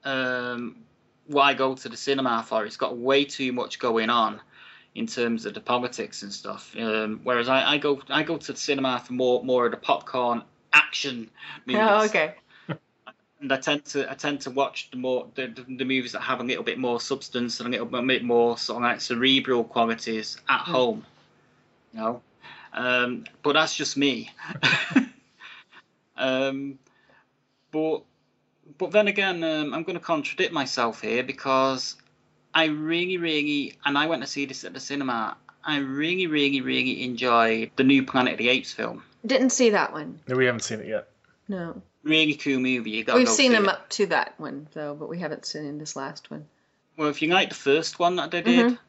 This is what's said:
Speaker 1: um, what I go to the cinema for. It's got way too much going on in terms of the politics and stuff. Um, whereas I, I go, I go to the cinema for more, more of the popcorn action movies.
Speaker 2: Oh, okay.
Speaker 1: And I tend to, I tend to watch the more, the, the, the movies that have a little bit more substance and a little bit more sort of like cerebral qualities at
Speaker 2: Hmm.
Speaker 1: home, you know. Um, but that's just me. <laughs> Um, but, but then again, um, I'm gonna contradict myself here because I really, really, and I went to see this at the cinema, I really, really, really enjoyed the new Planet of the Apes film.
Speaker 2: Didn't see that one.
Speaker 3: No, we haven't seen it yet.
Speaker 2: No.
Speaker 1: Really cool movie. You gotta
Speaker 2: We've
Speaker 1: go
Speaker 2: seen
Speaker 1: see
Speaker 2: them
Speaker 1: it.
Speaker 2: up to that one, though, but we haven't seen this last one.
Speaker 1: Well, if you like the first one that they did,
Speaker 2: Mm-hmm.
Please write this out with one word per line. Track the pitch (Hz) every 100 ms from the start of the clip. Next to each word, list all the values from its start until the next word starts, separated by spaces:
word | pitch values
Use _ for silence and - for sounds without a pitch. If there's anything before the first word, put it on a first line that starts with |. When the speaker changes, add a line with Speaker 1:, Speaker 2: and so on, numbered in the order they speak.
Speaker 1:
um, | 139 135 127 127 123 120 120 - - _ _ _ -
what | 143
I | 139
go | 135 131 131
to | -
the | 117
cinema | - 139 131 117 110
for. | 113 104
It's | -
got | 120 123
way | 123 139
too | 143 - 131
much | 127 110 -
going | 127 113 110
on | 120 107 104 - - - - _ -
in | 113
terms | - 120 113 107
of |
the | 104
politics | - 120 123 - 110 -
and | 101
stuff. | 101 104 98 - -
Um, | 113 110 107 110
whereas | - 120 120
I, | 131 -
I | 147
go, | 147 139 -
I | 139
go | 156 165
to | -
the | 127
cinema | - 139 135 123
for | -
more, | 123 127 123
more | 123 127 120
of |
the | 117
popcorn | - 143 - 131 123 117 - _ _
action | 151 - - 139 123 110 _ - - -
movies. | 208 220
Speaker 2:
Oh, | 208 214
okay. | 208 156 - _ - - 151 _ _ - _ _ _
Speaker 1:
And | 139
I | 131
tend | 135 147 -
to, | 143 135
I |
tend | 135 147 143
to | 135
watch | 127 135 - -
the | 127
more, | 127 127 117
the, | - 127
the, | 117
the | 127 127
movies | 131 131 120
that | 107
have | 113 131
a |
little | 123 104
bit | 113 131
more | 127 120
substance | - 131 - 123 120 117
and | 120
a | 120
little | 113 123
bit | 127 131
more | 123 117 120 117
sort | - 113
of |
like | 120 110
cerebral | - 120 131 135 131 123
qualities | 113 120 113 113 - 110 107 - -
at | 135
Speaker 2:
Hmm. | -
Speaker 1:
home, | 143 123 110 - _ _ _ _ _ _ _ _
you | 110
know. | 110 117 _ _ - - -
Um, | - 123 123 123 123 - _
but | 147
that's | 147 160
just | - 143 -
me. | 143 120 - - - -
<laughs> | - - - - - - _ _ - - - - _ _ _ -
Um, | 131 131 135 135 139 135 _ _ _ _ _ _ _ _ _
but, | 151 156 156 - _ _ _ _ _ _ -
but | 185
then | 202 208
again, | 202 196 175
um, | 165 156 147
I'm | 135
gonna | 165 175
contradict | - 160 135 - 185
myself | 165 131 - 117 110
here | 107 113
because | 127 139 139 131 135 131 - - _ _ _ _ _
I | 160 160
really, | 151 156 170 180 185
really, | 170 151 147 147 131 -
and | 147 139
I | 151
went | 160
to | 131
see | - 139
this | 131
at | -
the | 131
cinema, | 131 139 135 117 107 - - _
I | 160 147
really, | 139 135 156 185 180
really, | 151 143 139
really | 131 131 127 117
enjoyed | 123 120 123 117 113 110 113 -
the |
new | 131 139
Planet | 131 - 127
of | -
the | 120
Apes | 127 -
film. | - 113 117 - _
Speaker 2:
Didn't | 220 269 254
see | - 240
that | 202 147
one. | 156 151 - -
Speaker 3:
No, | 127
we | 127
haven't | 117
seen | - 110
it | 120
yet. | 107 - _ _ _ -
Speaker 2:
No. | 190 170 180 - _
Speaker 1:
Really | 147 156 156
cool | 139 143 135
movie. | 127 127 113
You | 110
gotta | 110 226
Speaker 2:
We've | 247
Speaker 1:
go |
Speaker 2:
seen | - 262
Speaker 1:
see | 233
Speaker 2:
them | 196
Speaker 1:
it. |
Speaker 2:
up | - -
to | - 196
that | 156 - -
one, | 156 139 151
though, | - 147
but | 147 156
we | 170
haven't | 165 151 -
seen | 156 151 147
this | 156 -
last | 135 139 -
one. | 151 151 _ _ _ _ -
Speaker 1:
Well, | 151
if | 143
you | 156
like | 185 180
the |
first | - - 143 156 -
one | 175 180
that | 160
they | 175
did, | 220 247 233
Speaker 2:
Mm-hmm. | 240